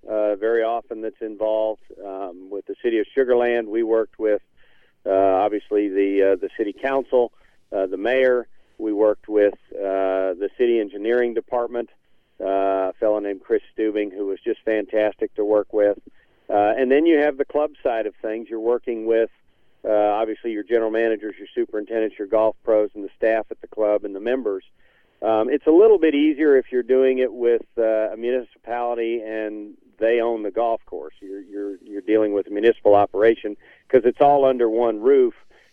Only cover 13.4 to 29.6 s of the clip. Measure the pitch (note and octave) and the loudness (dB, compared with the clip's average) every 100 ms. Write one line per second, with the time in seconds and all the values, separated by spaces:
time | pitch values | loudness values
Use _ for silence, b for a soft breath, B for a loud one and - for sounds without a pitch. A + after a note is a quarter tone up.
13.4 | - A2 - - A2 G#2 G#2 F#2+ G2 F#2+ | -2 -2 -2 -4 -2 -2 -4 -6 -6 -6
14.4 | A#2 A2 - G#2+ G2 G#2+ G#2+ - G#2+ - | -6 -6 -2 -4 -2 -2 -2 -2 -8 -4
15.4 | G#2 G#2+ G2+ G#2+ G#2 G2+ - - _ _ | 0 2 0 2 2 0 -8 -20 _ _
16.4 | - G#2 G#2 A2 C3 C#3 E3+ D3+ D3+ C3+ | -2 0 2 2 2 4 4 4 2 -2
17.4 | - D3 D3+ D3 C3+ A2+ G#2+ - A2 A2+ | -4 -2 -4 -4 -4 -2 -6 -6 -8 -8
18.4 | A2 A2+ A2+ A#2+ - A2+ A2 A2+ A2+ _ | -8 -4 -2 -2 -2 -6 0 2 0 _
19.4 | _ _ _ _ G#2+ G#2+ G#2 G#2 A2 G#2+ | _ _ _ _ -2 2 2 0 -2 -4
20.4 | A#2 G#2+ G2 A#2 A2 A2+ A2+ G#2+ G#2+ G2 | -6 -8 -2 0 0 0 0 -2 -6 -12
21.4 | G2+ B2 A2+ G#2+ G#2 A2+ A2 - G2 A2 | -10 -6 -4 -6 -6 -4 -4 -6 -2 0
22.4 | A2 - - A2 G#2 G#2 G2 - A2+ A2 | 0 -2 0 0 0 -6 -14 -4 -2 -2
23.4 | G#2 - F2+ - G#2+ G#2 G2+ G2 A2+ C3 | -4 -14 -14 -4 0 0 -4 -8 -4 -4
24.4 | A2 F#2+ _ _ _ _ _ - A2 A2 | -4 -6 _ _ _ _ _ -6 0 0
25.4 | A#2 C#3+ - E3 A3 G3 D#3+ C#3+ D#3 C#3+ | 0 0 4 6 8 6 4 2 2 2
26.4 | D#3 C3+ - B2 A#2+ C3 C3 B2+ B2+ A#2+ | 4 4 2 -4 0 2 2 2 -2 0
27.4 | A#2+ A#2 - - A2 A2 G#2+ A2 A#2+ B2+ | 0 0 -2 -2 0 0 -2 -4 -4 -4
28.4 | A#2 _ A2+ A#2+ A#2+ A#2 A#2 A#2 A2 A2 | -6 _ -10 -6 -4 -4 -4 -6 -6 -8
29.4 | G#2+ G#2+ | -8 -10